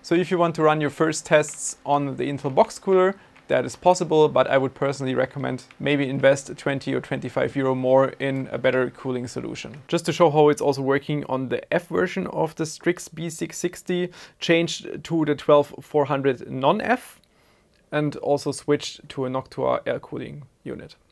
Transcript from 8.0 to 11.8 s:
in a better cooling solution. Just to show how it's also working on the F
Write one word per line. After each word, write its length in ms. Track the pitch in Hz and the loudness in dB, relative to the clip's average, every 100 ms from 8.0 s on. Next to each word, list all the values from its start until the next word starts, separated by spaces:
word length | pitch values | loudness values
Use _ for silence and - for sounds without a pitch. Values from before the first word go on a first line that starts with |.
| 135 - | 4 0
in 300 | 135 135 127 | -4 -4 -6
a 60 | 123 | -2
better 320 | 131 127 127 | 2 2 0
cooling 380 | - 135 123 120 | -4 -6 -6 -6
solution. 560 | - 113 110 - 123 - | -8 -8 -10 -12 -16 -4
Just 200 | 170 170 | -4 -2
to 60 | |
show 160 | 160 170 | 4 4
how 180 | 147 147 | 6 6
it's 140 | 147 | 4
also 180 | 135 135 | 0 0
working 460 | 135 139 139 147 - | 0 0 -2 -6 -4
on 220 | 131 127 | -4 -2
the 100 | 120 - | -4 -2
F 160 | 180 | -4